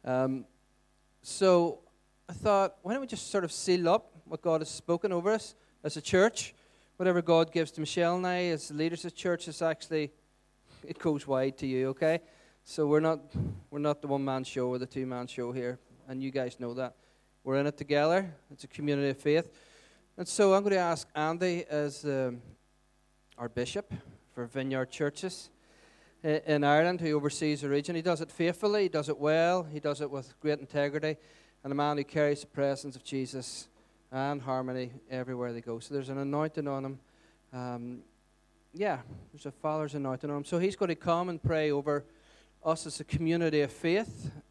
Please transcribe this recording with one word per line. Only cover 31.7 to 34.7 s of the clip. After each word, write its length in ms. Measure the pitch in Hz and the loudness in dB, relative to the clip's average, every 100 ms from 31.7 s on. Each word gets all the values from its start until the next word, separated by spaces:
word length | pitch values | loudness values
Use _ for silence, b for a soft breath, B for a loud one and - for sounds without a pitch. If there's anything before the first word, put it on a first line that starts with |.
a 20 | 139 | 0
man 220 | 147 147 | 0 0
who 60 | |
carries 380 | 143 156 147 143 | -2 2 2 2
the 60 | - | -4
presence 480 | - 139 135 143 127 | -2 0 0 -8 -12
of 80 | |
Jesus 640 | - 135 127 135 123 - - b b b _ | -8 -6 -4 -8 -10 -14 -16 b b b _
and 300 | 131 139 143 | -4 -2 -4
harmony 500 | 123 131 127 | -2 -4 -2